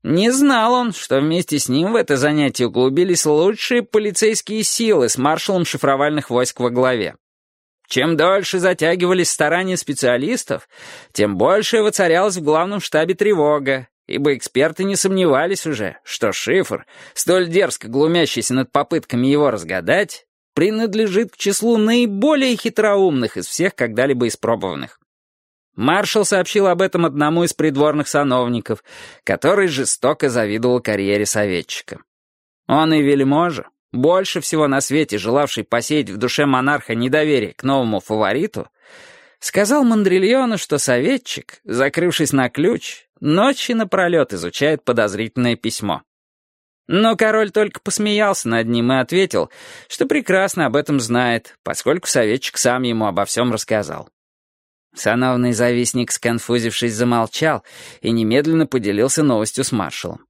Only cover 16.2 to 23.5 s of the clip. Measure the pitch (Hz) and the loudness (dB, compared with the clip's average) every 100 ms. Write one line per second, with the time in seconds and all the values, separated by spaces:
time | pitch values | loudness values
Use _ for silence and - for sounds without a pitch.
16.2 | 107 - - 180 - 90 - - - - | -2 -2 0 0 0 -6 -10 -20 -14 -6
17.2 | - 185 175 175 170 - 110 127 160 175 | 0 2 2 0 0 -4 -4 0 2 2
18.2 | 156 - - 127 127 143 147 165 - 120 | 0 -2 -2 -2 0 -2 -2 -4 -2 0
19.2 | 131 147 147 110 82 90 85 175 202 - | 2 2 2 0 -4 -4 0 0 0 -8
20.2 | _ _ _ - 180 220 226 220 214 185 | _ _ _ 0 0 0 -2 0 0 0
21.2 | 233 - 196 202 233 226 214 240 240 196 | -2 -4 -4 0 0 2 2 2 0 0
22.2 | 277 294 262 233 226 - 214 202 190 135 | 2 2 0 0 -2 0 2 4 2 2
23.2 | 117 98 85 | -2 -4 -8